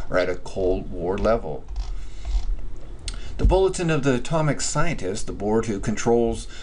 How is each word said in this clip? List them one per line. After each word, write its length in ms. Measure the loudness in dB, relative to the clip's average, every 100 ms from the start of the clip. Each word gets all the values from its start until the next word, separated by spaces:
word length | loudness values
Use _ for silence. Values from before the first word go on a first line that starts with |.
| 0
are 80 | 0
at 100 | 0
a 80 | -2
Cold 560 | -4 -2 0 0 -2
War 240 | -4 -4 0
level. 480 | 2 2 0 -8 -6 -6 -4 -4 -6 -6 -2 0 2 0 -2 -4 -6 -8 -8 -8 -6 2
The 80 | 4
Bulletin 420 | 6 4 2 0
of 140 | 2
the 140 | 2 2
Atomic 440 | 2 0 2 0
Scientists, 600 | 0 2 2 2 -2 -2
the 100 | -2
board 320 | -2 0 2
who 160 | 2 -2
controls 680 | 0 0 2 4 2 0 -6 -10